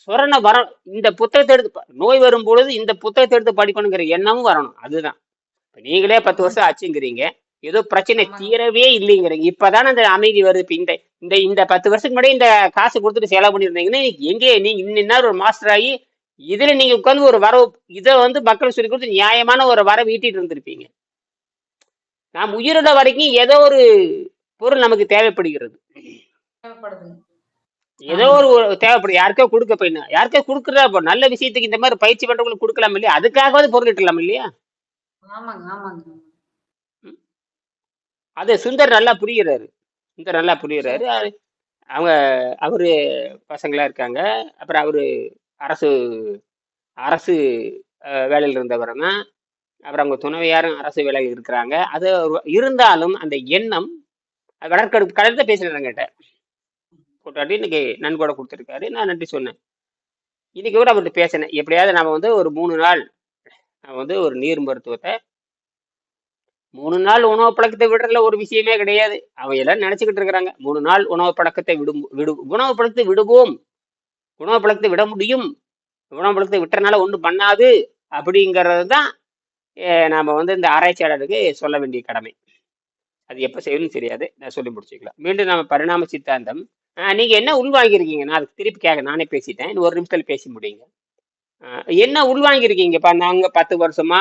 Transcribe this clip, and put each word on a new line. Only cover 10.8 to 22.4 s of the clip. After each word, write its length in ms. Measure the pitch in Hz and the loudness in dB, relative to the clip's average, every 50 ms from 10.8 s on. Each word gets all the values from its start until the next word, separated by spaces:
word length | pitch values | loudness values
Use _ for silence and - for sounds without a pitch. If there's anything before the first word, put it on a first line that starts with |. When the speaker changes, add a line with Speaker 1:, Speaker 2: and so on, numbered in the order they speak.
| 180 175 165 - _ _ _ _ | -4 -4 -6 -6 _ _ _ _
Speaker 1:
இந்த, 160 | - 175 190 | -6 -2 0
இந்த 240 | 196 196 190 202 196 190 | 0 2 2 2 0 2
பத்து 240 | 185 185 180 180 208 | 2 2 2 2 2
வருஷத்துக்கு 280 | 208 214 - 277 247 | 0 0 -2 -2 0
முன்னாடி 200 | 247 254 269 269 | 2 4 4 6
இந்த 120 | 247 - 233 214 208 196 180 - | 6 6 6 6 6 4 2 2
காசு 220 | 208 208 240 - 226 | 0 0 0 0 0
கொடுத்துட்டு 340 | 202 214 208 226 220 190 190 | -2 -2 -2 -2 -2 0 2
செலவு 200 | 190 196 208 196 | 4 4 4 2
பண்ணிருந்தீங்கன்னா, 480 | 196 196 185 170 175 175 190 233 269 | 2 -2 -2 -2 -2 -2 -2 -2 0
இன்னைக்கு 240 | 269 254 180 147 139 | -2 -2 -4 -4 -4
எங்கே 340 | 156 190 226 240 262 240 202 | -4 -2 0 2 4 4 4
நீங்க 400 | 196 214 214 196 185 202 214 214 | 2 0 -2 -4 -6 -4 -2 -2
இன்னும் 180 | 202 208 233 | 0 2 2
ஒரு 160 | 254 254 226 190 | 2 2 2 0
மாஸ்டர் 380 | 180 190 220 220 - 214 208 | 2 0 0 0 0 2 2
ஆகி, 200 | 208 214 226 262 269 - _ _ _ _ _ _ _ _ 139 | 2 2 2 0 -4 -6 _ _ _ _ _ _ _ _ -10
இதுல 300 | 156 190 208 277 294 285 | -6 -2 0 0 0 2
நீங்க 200 | 269 262 254 247 | 2 2 2 2
உட்கார்ந்து 340 | 214 190 269 277 285 285 269 | 2 4 2 2 6 6 4
ஒரு 100 | 233 214 | 6 6
வரவு, 260 | 196 214 240 254 240 - _ _ _ | 4 4 6 6 4 4 _ _ _
இதை 260 | _ 175 196 185 254 269 | _ -10 -2 2 4 4
வந்து 260 | 254 247 247 254 285 | 6 4 4 2 0
மக்களுக்கு 360 | 233 226 220 196 277 254 226 | 2 0 0 2 0 -4 -2
சொல்லி 140 | - 226 220 | -2 -4 -4
கொடுத்து 240 | 233 254 254 233 202 | -4 -6 -6 -2 0
நியாயமான 500 | 190 202 214 226 233 233 233 247 262 269 | 2 2 4 2 2 2 2 4 4 4
ஒரு 180 | 254 240 226 202 | 4 4 2 4
வரவு 280 | 196 208 220 240 220 | 2 2 2 2 0
ஈட்டிட்டு 280 | 226 226 247 240 190 190 | -2 -2 -4 -4 -4 -4
இருந்திருப்பீங்க. 460 | 175 165 160 143 - 139 - - - _ _ _ _ _ _ _ _ _ _ _ _ _ _ _ _ _ _ _ _ _ _ _ _ _ _ _ _ _ - | -6 -8 -10 -12 -14 -16 -18 -18 -20 _ _ _ _ _ _ _ _ _ _ _ _ _ _ _ _ _ _ _ _ _ _ _ _ _ _ _ _ _ -10
நாம் 200 | 165 | -8